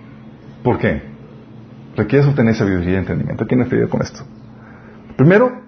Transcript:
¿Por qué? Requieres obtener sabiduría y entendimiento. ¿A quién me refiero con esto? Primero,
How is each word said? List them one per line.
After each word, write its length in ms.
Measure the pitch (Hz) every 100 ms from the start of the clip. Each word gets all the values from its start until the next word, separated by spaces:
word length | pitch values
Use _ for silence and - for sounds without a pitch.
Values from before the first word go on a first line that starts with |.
| - - - - - -
¿Por 160 | 123 -
qué? 240 | 110 - - - - - - - - - - -
Requieres 300 | 107 139 143
obtener 280 | 143 113
sabiduría 400 | 113 101 92 87
y 20 | 95
entendimiento. 480 | 95 - - -
¿A 20 | 110
quién 120 | 127
me 60 |
refiero 240 | 120 117 113
con 140 | -
esto? 220 | - - - - - - - - - - - -
Primero, 460 | 143 202 254 -